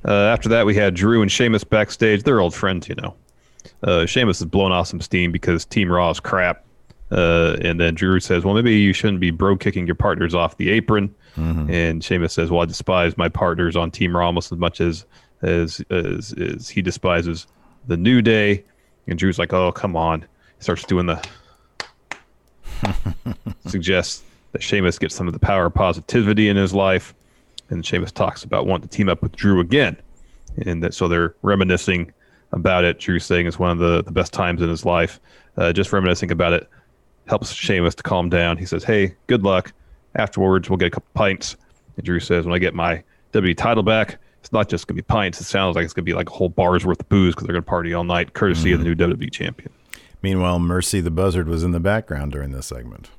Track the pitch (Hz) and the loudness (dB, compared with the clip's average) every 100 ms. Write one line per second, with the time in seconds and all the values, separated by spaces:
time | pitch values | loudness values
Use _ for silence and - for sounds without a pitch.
0 | - 101 101 117 113 113 104 104 101 87 | 2 4 4 2 2 4 4 4 2 2
1 | 101 117 101 - 120 107 - 107 104 - | 4 4 2 2 2 2 2 0 0 0
2 | 113 104 135 120 87 - 98 90 80 87 | 2 4 4 2 2 0 -2 -2 -6 -10
3 | 90 - _ _ _ - - _ - 87 | -10 -14 _ _ _ -20 -20 _ 0 2
4 | 85 127 117 92 80 95 95 90 87 87 | 2 2 2 0 0 0 2 2 -2 -6
5 | - 92 87 82 - 85 - 113 92 87 | -2 0 0 -2 0 -2 -2 -2 2 2
6 | 87 80 - 95 90 - _ _ _ - | 2 -2 -2 0 0 -2 _ _ _ -20
7 | - - 85 85 82 80 85 85 85 80 | -4 2 4 4 2 0 -2 0 0 0
8 | 92 92 - 90 92 104 120 110 101 87 | 2 0 2 0 2 2 4 6 4 2
9 | 110 95 90 82 95 95 107 92 87 87 | 0 0 -2 2 2 2 0 -2 -4 0
10 | 104 82 85 87 82 - 90 110 110 107 | 0 0 0 0 0 -2 0 0 2 0
11 | 98 - _ - 80 82 76 85 82 82 | 0 -8 _ -4 -2 -2 0 0 0 -2
12 | - 92 85 - 82 87 85 85 - 92 | -2 -2 0 -2 0 0 0 -4 -2 0
13 | 85 80 85 - 90 85 85 85 82 - | 0 0 -2 0 -2 0 -2 0 -4 -2
14 | 90 87 87 87 - 85 87 - 87 80 | 0 2 0 0 -4 -4 -4 0 -2 -2
15 | - _ _ _ 90 85 85 - - 92 | -12 _ _ _ -2 0 -2 -6 -4 -4
16 | - 87 - - - - - - 90 - | -2 -6 -8 -8 -8 -8 -6 -4 -4 -2
17 | 92 85 87 82 - _ _ _ - 85 | 0 0 -2 -6 -12 _ _ _ -6 0
18 | 98 127 110 110 104 98 _ _ _ _ | 4 4 6 4 2 0 _ _ _ _
19 | - 85 95 82 85 92 90 - 101 85 | -8 -2 0 0 0 2 0 0 -4 0
20 | 82 80 - _ _ _ - 82 - 90 | 0 -2 -6 _ _ _ -4 -4 0 0
21 | 87 80 - - _ _ _ _ - _ | 0 -4 -8 -18 _ _ _ _ -16 _
22 | _ - _ _ _ _ - - - - | _ -18 _ _ _ _ -12 -6 -4 -2
23 | 98 - 123 - 113 - - 98 85 92 | -4 -6 -10 -10 -12 -12 -8 -6 0 0
24 | - - - _ _ - - 104 90 - | 0 -10 -16 _ _ -10 -2 0 0 0
25 | 82 - 87 80 - 98 85 - 95 85 | -6 -4 -6 -2 0 2 0 2 0 0
26 | - 123 104 107 104 101 95 98 95 92 | -2 0 2 4 4 4 2 2 2 2
27 | - - _ _ _ - _ 87 82 90 | -2 -20 _ _ _ -20 _ -8 -4 -4
28 | 87 - 101 - - 98 - 90 - - | -4 -2 -4 -4 -4 -2 0 -2 -4 -2
29 | 98 85 - - 101 95 85 139 113 - | 0 0 -4 0 2 2 4 2 2 -2
30 | - - - - - - 82 85 85 - | -18 -20 -20 -20 -12 -8 -6 -4 -4 -2
31 | 90 85 85 - 98 98 92 87 - 90 | 0 0 0 -2 0 2 4 2 0 -2
32 | 82 _ _ _ _ 90 85 90 87 85 | -4 _ _ _ _ -2 2 4 2 0
33 | - 87 - 87 87 80 90 85 85 85 | -2 -2 0 0 0 -2 -2 2 2 2
34 | 95 90 87 - 90 85 85 82 87 87 | 0 -4 -4 -2 -2 0 -2 -2 0 0
35 | 85 - _ - _ - 85 87 95 101 | 0 -4 _ -20 _ -2 0 0 0 0
36 | 90 87 90 85 87 87 - _ _ _ | 2 0 -2 0 2 0 -2 _ _ _
37 | _ _ - 107 - - - 95 85 - | _ _ -4 -2 -2 -6 -2 2 2 -2
38 | - 92 87 87 85 82 90 - - 107 | -2 -2 2 2 2 -2 -4 -6 0 2
39 | 98 - - 120 98 92 - _ - - | 2 -4 0 2 2 0 -2 _ -20 -20
40 | _ - 107 - 95 95 85 95 87 - | _ -4 -2 0 2 2 0 0 0 -2
41 | _ - 104 95 - - _ _ _ - | _ 0 0 0 -8 -14 _ _ _ -12
42 | 87 87 - 87 85 87 90 85 85 82 | -4 -4 0 -2 2 2 2 0 -2 -2
43 | _ _ _ - 92 85 117 113 104 110 | _ _ _ 0 2 2 2 2 4 2
44 | 101 - - _ - 113 101 85 - 123 | 0 -6 -20 _ -2 -2 0 -4 -6 -8
45 | - 113 98 - - 98 95 85 85 - | -2 0 0 -6 -4 0 0 0 -2 -4
46 | 85 85 87 - 90 85 90 90 90 87 | -4 -4 -6 -2 -2 2 2 2 0 -2
47 | - 101 90 85 85 87 85 90 85 85 | 0 4 4 0 -4 -4 -2 -4 -2 -4
48 | 87 87 87 - 101 82 85 87 82 82 | -2 -2 -2 0 0 2 2 2 0 0
49 | 87 - - - - - - _ _ - | 0 0 -6 -8 -8 -10 -20 _ _ -20
50 | - - 98 92 90 87 85 90 - 101 | -20 -6 -2 0 0 0 0 0 0 -2
51 | 82 82 95 90 80 82 90 85 90 107 | -2 0 0 0 -2 -2 0 0 0 -2
52 | - 71 71 71 69 65 - 62 60 50 | -4 -8 -6 -8 -10 -10 -12 -14 -14 -18
53 | - | -20